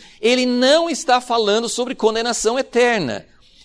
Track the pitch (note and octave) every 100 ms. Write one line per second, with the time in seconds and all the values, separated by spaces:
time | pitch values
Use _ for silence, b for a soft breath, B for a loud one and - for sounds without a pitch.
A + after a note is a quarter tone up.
0 | B B A3+ B3+ B3 B3 B3+ D4+ E4+ C#4
1 | - B3 B3 A#3 G#3+ G#3 A#3 - A#3+ C4
2 | G#3+ A3 A#3 A3+ G#3+ B3 C4 A#3 A#3+ A3+
3 | C#3+ G2+ - b b b